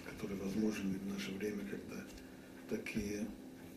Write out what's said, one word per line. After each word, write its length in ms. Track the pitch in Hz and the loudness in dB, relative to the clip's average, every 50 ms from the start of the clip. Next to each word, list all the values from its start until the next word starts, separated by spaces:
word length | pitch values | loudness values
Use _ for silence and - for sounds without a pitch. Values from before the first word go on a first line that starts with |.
| - | -6
который 300 | - - - - 98 101 95 | -6 -4 -4 -2 -2 -2 0
возможен 540 | 98 98 95 110 110 107 104 104 101 98 92 | 0 2 4 6 6 6 6 4 4 2 2
и 60 | - | 2
в 140 | 95 101 98 | 2 0 0
наше 200 | 98 - 98 95 | 0 0 0 0
время, 320 | 95 104 104 104 101 - - | 2 2 2 2 0 -2 -2
когда 360 | - - - - - - - - - - - - - - - - - - - - | -2 -4 -4 -4 -4 -6 -6 -6 -8 -10 -10 -12 -12 -12 -12 -12 -12 -10 -2 0
такие 580 | 113 110 - - - 110 101 101 104 104 110 - - - - - - - - - - | 0 0 0 0 2 2 2 4 2 2 2 0 -2 -4 -8 -10 -10 -10 -10 -10 -10